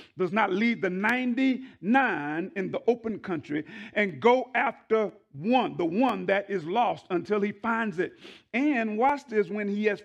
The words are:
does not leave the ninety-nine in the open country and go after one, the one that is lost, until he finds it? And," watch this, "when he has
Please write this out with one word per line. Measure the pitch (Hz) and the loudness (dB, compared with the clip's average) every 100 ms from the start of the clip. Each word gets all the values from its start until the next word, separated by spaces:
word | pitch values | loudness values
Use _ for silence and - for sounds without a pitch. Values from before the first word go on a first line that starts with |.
| - - | -16 -4
does | 180 | -2
not | 202 196 | 0 2
leave | 190 233 220 | 2 0 0
the | 190 | -2
ninety-nine | 180 214 247 254 240 269 240 - - 170 262 254 165 147 156 190 | 0 0 0 0 0 2 0 -4 -8 2 4 4 0 -4 -4 -4
in | 196 185 | -6 -4
the | 180 - | 0 0
open | 240 226 196 | 0 -2 -8
country | - 165 - 147 147 214 208 | -6 -6 -4 -6 -6 -12 -6
and | - 202 143 | -2 -2 2
go | 220 254 254 | 4 4 2
after | 233 220 - - 220 202 - _ | 0 -2 -4 0 0 0 -4 _
one, | 139 180 254 196 147 | -6 0 2 2 0
the | 170 | -2
one | 180 262 196 180 | 2 0 0 0
that | 196 196 | 0 0
is | 196 | -4
lost, | 156 208 226 165 - | -2 0 0 -2 -4
until | 175 - 208 | -4 -2 0
he | 202 | -2
finds | 202 226 226 226 170 | -2 -4 -2 -2 -2
it? | 175 - - - _ | -4 -6 -20 -20 _
And," | 226 294 262 226 214 | 0 2 2 0 2
watch | 254 277 262 | 2 2 0
this, | 220 180 | 0 0
"when | 208 208 | -2 -2
he | 202 | -2
has | 214 196 | -2 -4